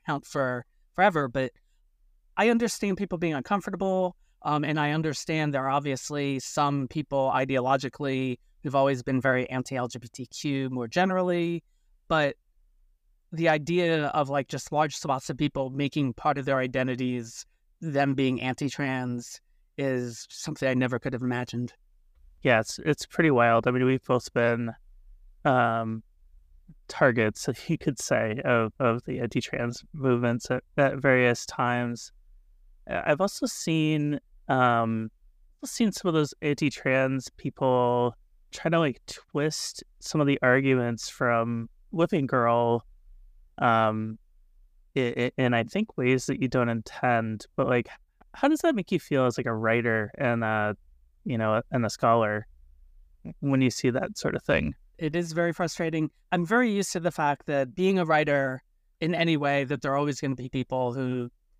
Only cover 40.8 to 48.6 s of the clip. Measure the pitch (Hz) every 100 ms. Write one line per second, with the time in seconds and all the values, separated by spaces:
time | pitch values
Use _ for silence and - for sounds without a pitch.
40.8 | 120 113 - - 127 117 117 117 117 _
41.8 | - 160 165 165 135 131 117 117 120 117
42.8 | - - - - - - - - 123 113
43.8 | 110 107 110 110 _ _ _ _ _ _
44.8 | _ 139 120 120 123 - 127 117 113 190
45.8 | 220 - 127 131 - 135 127 131 120 113
46.8 | - - 127 120 113 110 - - 127 123
47.8 | 113 - _ _ _ - 277 311